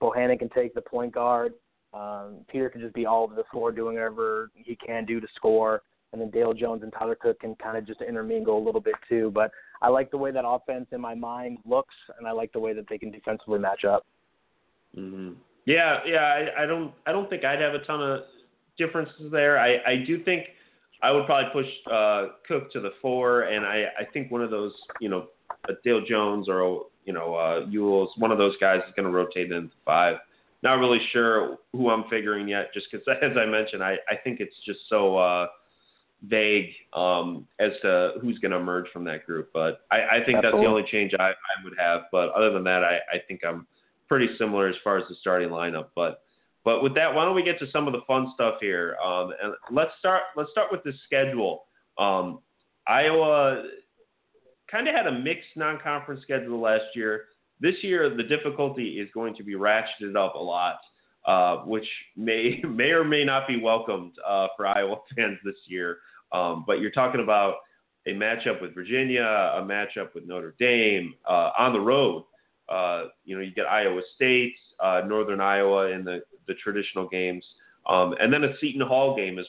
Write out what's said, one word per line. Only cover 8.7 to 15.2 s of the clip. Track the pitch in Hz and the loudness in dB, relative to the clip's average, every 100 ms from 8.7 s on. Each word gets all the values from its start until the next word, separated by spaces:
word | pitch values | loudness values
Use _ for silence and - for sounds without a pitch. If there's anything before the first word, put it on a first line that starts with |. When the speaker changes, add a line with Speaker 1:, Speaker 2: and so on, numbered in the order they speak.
| 110 | 0
Speaker 1:
bit | 110 107 - | 0 -4 0
too. | 117 110 | 0 2
But | 104 107 - - - | 2 0 -2 -20 0
I | 123 | 2
like | 131 131 | 2 2
the | 139 | -2
way | 139 | -2
that | 131 120 | -2 -2
offense | 127 - 127 123 | -2 -4 -8 -8
in | 123 | -10
my | 120 117 | -8 -8
mind | 117 120 123 120 113 | -8 -8 -10 -10 0
looks, | 127 135 - - - | 0 0 -10 -20 -12
and | 117 | -6
I | |
like | 113 113 | -6 -4
the | 113 | -4
way | 110 | -4
that | 107 104 | -6 -8
they | 107 | -10
can | 110 | -10
defensively | 104 - 110 - 104 | -10 -8 -6 -2 -2
match | 98 98 | 0 0
up. | 101 98 - _ _ _ _ _ _ _ _ - | 2 2 0 _ _ _ _ _ _ _ _ -14
Speaker 2:
Mm-hmm. | 95 95 | -12 -10